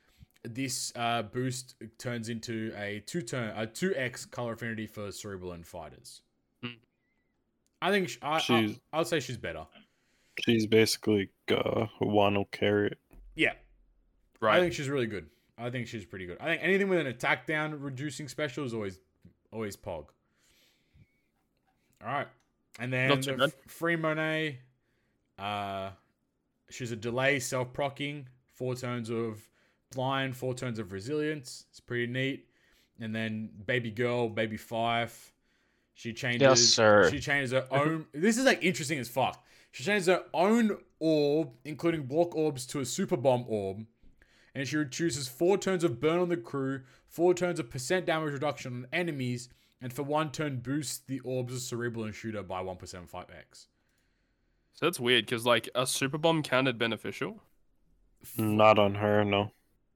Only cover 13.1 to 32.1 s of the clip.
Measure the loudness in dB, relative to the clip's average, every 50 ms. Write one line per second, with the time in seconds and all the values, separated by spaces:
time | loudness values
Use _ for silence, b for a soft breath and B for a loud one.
13.1 | -20 -20 -20 -14 -2 0 0 0 0 -6 _ _ _ _ _ _ _ _ _ _
14.1 | _ _ _ _ _ _ 2 4 6 6 4 2 0 -2 -4 -2 0 0 -2 -2
15.1 | -4 -8 -10 -12 _ _ _ _ _ -10 -8 -6 -6 -6 -8 -8 -8 -10 -10 -12
16.1 | -12 -10 -10 -10 -10 -6 -4 -4 -2 0 2 2 2 2 2 2 2 2 0 -2
17.1 | -4 -2 0 0 0 0 -2 -2 -2 -2 -2 -4 -6 -8 -8 -10 -8 -8 -8 -8
18.1 | -8 -10 -12 -10 -6 -6 -6 -4 -4 -6 -6 -4 -4 -4 -6 -6 -8 -10 _ _
19.1 | _ _ -20 -20 _ _ _ _ -8 -8 -6 -8 -8 -10 -10 -10 -8 -8 -10 -14
20.1 | _ _ _ _ _ _ _ _ _ _ _ _ _ _ _ _ _ -20 -20 _
21.1 | _ _ _ _ _ _ _ _ _ _ _ _ _ _ _ _ _ _ -8 -4
22.1 | -4 -4 -4 -6 -10 _ _ _ _ _ _ _ -12 -8 -6 -2 0 2 4 4
23.1 | 4 2 2 -2 0 2 0 0 0 -6 _ -20 -8 -4 -2 0 0 0 0 -2
24.1 | -2 -2 -2 -2 -2 -2 -4 -4 -6 -10 -16 _ _ _ _ _ _ _ _ _
25.1 | _ _ _ _ _ -10 -6 -6 -4 -4 -4 -6 -6 -6 -8 -10 -12 -16 _ _
26.1 | _ _ _ _ _ _ _ _ _ _ _ _ -12 -10 -8 -8 -6 -6 -6 -4
27.1 | -2 2 2 2 2 2 -2 -2 -4 -4 -4 -4 -4 -4 -4 -4 -4 -6 -8 -8
28.1 | -8 -10 -14 -16 -20 _ _ _ _ -8 -6 -6 -4 -4 -6 -6 -6 -6 -6 -4
29.1 | -4 -4 -4 -6 -8 -10 -16 _ _ _ _ _ _ _ _ _ -8 -4 -4 -2
30.1 | -2 -2 -2 -4 -6 -6 -6 -6 -4 -4 -6 -6 -6 -6 -8 -8 -10 -10 -6 -4
31.1 | -2 -2 -2 -2 -4 -6 -10 -14 -16 -16 -18 _ _ -20 _ -6 -2 -2 -2 -2